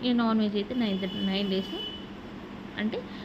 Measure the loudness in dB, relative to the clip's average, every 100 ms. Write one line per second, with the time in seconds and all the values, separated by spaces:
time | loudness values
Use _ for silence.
0 | 2 4 6 4 4 2 0 2 2 2
1 | 0 0 2 2 2 2 0 -6 -8 -8
2 | -10 -12 -12 -12 -12 -12 -8 -2 -2 -2
3 | -6 -10